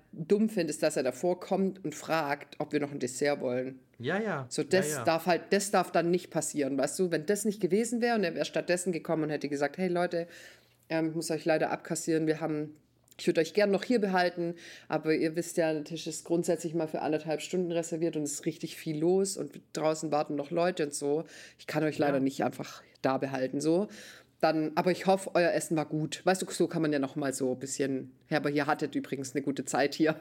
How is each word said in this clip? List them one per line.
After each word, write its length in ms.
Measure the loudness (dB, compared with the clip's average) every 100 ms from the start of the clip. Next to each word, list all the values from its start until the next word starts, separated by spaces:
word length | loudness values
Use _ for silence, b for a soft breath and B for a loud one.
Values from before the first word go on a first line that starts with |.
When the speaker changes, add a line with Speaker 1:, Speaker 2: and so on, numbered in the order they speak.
| _
Speaker 1:
dumm 360 | -12 2 2 4
finde, 220 | 0 -2
ist, 120 | 0
dass 140 | 0 2
er 60 |
davor 380 | 0 0 0 -2
kommt 420 | 0 0 0 -2
und 100 | -8
fragt, 600 | -8 -2 0 0 -2 -4 -8
ob 120 | -4
wir 80 | -2
noch 120 | -2
ein 60 | -4
Dessert 420 | -6 0 0 0
wollen. 380 | 0 -2 -4 -8 -18 -8
Speaker 2:
Ja, 220 | -4 -2
ja. 260 | -2 -4 -4
Speaker 1:
So, 120 | -4
Speaker 2:
Ja, 60 | 2
Speaker 1:
das 220 | 2 2
Speaker 2:
ja. 120 | 0
Speaker 1:
darf 220 | 2 2 2
halt, 160 | 0 2
das 200 | 0 2
darf 200 | 2 2
dann 200 | 2 2
nicht 200 | 0 0
passieren, 460 | -4 -2 0 0 0
weißt 220 | 0 0
du? 120 | 0
Wenn 140 | 0 0
das 180 | 0
nicht 160 | 0 0
gewesen 400 | 2 2 2 0
wäre 160 | 2 2
und 80 |
er 100 | 0
wäre 100 | 0
stattdessen 480 | -2 -2 0 0 0
gekommen 320 | -2 -2 0
und 60 | 0
hätte 180 | -2 -2
gesagt, 300 | -2 -2 0
hey 100 | 0
Leute, 380 | 2 0 -2 -6 B B B B B -4
ähm, 220 | 0 0
ich 40 |
muss 160 | -2 -2
euch 140 | -2
leider 260 | 2 2 2
abkassieren, 560 | -2 -4 -4 0 2 2
wir 140 | 0
haben, 360 | -2 -4 -6 -10 _ _ _ -4
ich 80 | 0
würd 120 | 2
euch 160 | 2
gern 160 | 2 4
noch 140 | 2
hier 160 | 2 2
behalten, 540 | 4 4 2 0 -4 -6 B B -4
aber 260 | 0 2
ihr 200 | 2 2 0
wisst 200 | -2 0
ja, 160 | 2
der 120 | 0
Tisch 220 | -4 -8 -8
ist 180 | -10
grundsätzlich 500 | 0 0 2 0 -2
mal 140 | -2 -2
für 120 | -2
anderthalb 400 | 0 -2 -2 -4
Stunden 300 | -2 -2 0
reserviert 440 | -2 -2 -2 -2 -2
und 60 |
es 80 | -4
ist 120 | -4 -6
richtig 300 | -6 -8 -8
viel 220 | -6 0
los 380 | 2 4 2 -2
und 240 | -8 -10 -12
draußen 380 | -2 0 0 0
warten 220 | 0 0
noch 160 | -2 -2
Leute 340 | 2 2 2 -2
und 80 |
so. 300 | -2 0 0 -2 B B -16
Ich 80 | -4
kann 160 | 0
euch 140 | 0 2
leider 200 | 2 2
Speaker 2:
Ja. 40 |
Speaker 1:
nicht 200 | 2 2
einfach 380 | -2 -2 -10 -14 -20 _
da 160 | 0 0
behalten, 420 | -2 -2 -2 0
so. 280 | 2 2 0 B B B B _
Dann, 300 | 2 2 2
aber 160 | 2 2
ich 160 | 2 4
hoffe, 240 | 2 2
euer 180 | 4 4
Essen 240 | 2 0 0
war 100 | 0
gut. 340 | -2 -2 0 0
Weißt 160 | 2
du, 80 | 0
so 160 | 0 0
kann 160 | 2
man 100 | 0
ja 60 | 0
noch 160 | -2
mal 180 | -2 -4
so 200 | 0 -2
ein 80 | -2
bisschen, 500 | -4 -2 -2 -2 -6 -16 _
ja, 100 | 0
aber 120 | 2
ihr 160 | 2 2
hattet 300 | 0 0 -4
übrigens 400 | -4 -6 -4 -4
eine 60 |
gute 220 | -2 -2
Zeit 300 | -2 2 2
hier. 260 | 2 2 0